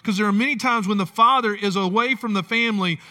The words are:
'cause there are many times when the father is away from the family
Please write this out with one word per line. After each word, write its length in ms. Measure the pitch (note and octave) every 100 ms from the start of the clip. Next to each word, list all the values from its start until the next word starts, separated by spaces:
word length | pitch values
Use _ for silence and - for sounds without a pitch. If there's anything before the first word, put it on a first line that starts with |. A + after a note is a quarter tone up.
'cause 160 | - G3
there 80 | G#3
are 60 |
many 240 | G3+ C4+ B3+
times 300 | B3+ A#3 F#3+
when 120 | G3+
the 80 | F3
father 480 | - B3 C4 A3+
is 200 | G3+ G3+
away 400 | F#3+ F#3+ G#3 B3 C4
from 180 | A#3
the 80 | G3+
family 580 | E3+ A3+ A#3 G3+ F#3 D#3+ -